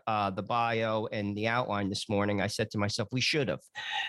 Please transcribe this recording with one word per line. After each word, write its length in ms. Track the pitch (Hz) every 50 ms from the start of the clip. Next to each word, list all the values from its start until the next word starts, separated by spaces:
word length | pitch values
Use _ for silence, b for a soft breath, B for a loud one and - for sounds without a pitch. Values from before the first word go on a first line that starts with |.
| - -
uh, 220 | 110 107 101 98
the 120 | 95 95
bio 640 | 98 101 120 117 117 117 117 113 113 110 110 110 107 -
and 240 | - 107 104 101 101
the 100 | 104 107
outline 420 | 113 117 123 123 - 101 101 101 95
this 200 | 101 - - -
morning, 320 | 107 101 101 101 101 98
I 80 | 92 110
said 200 | - - 113 -
to 60 | - 110
myself, 300 | 101 101 - - 110 -
"We 80 | - 127
should 260 | 117 - - 151 135
have." 140 | 95 76 67 - - B B B B B B B